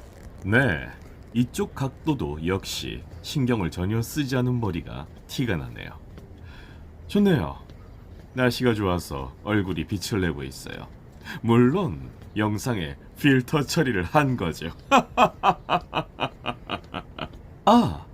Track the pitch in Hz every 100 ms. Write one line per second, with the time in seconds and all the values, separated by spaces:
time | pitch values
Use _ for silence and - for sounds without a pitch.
0 | - - - - 95 117 131 76 62 -
1 | - - - 117 123 - 202 - 135 -
2 | - 139 73 78 82 95 - - 64 55
3 | - - - 151 123 117 82 87 90 113
4 | 113 - 135 131 123 123 110 82 - 62
5 | 71 - - - 120 85 64 - 50 -
6 | - - - - - - - - - -
7 | - - 202 151 71 - - - - -
8 | - - - 127 123 120 123 107 98 87
9 | - 69 65 - 104 104 92 82 78 98
10 | - 107 87 71 67 67 - 50 - -
11 | - - - - 113 117 123 175 165 71
12 | 64 - - 104 107 104 127 110 76 69
13 | - - 143 131 127 151 127 175 131 101
14 | 87 151 139 123 87 - 82 - - 262
15 | - - 240 - 196 180 - 175 - -
16 | - - 131 - 123 123 - - - -
17 | - - - - - - - 240 160 73
18 | -